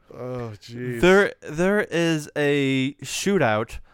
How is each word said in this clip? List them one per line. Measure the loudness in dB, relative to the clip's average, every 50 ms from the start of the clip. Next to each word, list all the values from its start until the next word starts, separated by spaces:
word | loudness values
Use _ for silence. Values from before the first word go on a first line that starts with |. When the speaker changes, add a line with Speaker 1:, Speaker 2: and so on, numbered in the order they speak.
| _ -20 -16
Speaker 1:
Oh, | -12 -10 -10 -8 -8 -8 -10 -12 -14
jeez. | -16 -16 -12 -10 -8 -6 -2 2
Speaker 2:
There, | 6 6 6 6 6 2 -2 _ -12
there | -10 -4 -2 0 0 2 0
is | -2 -2 -2 0 0 2 0 0 -2 -4 -4
a | -2 0 2 2 2 2 2 2 0 0 -2 -4 -8 -12
shootout | -10 -8 -4 0 2 2 4 4 2 2 0 -2 -4 -8 -16 -16 -18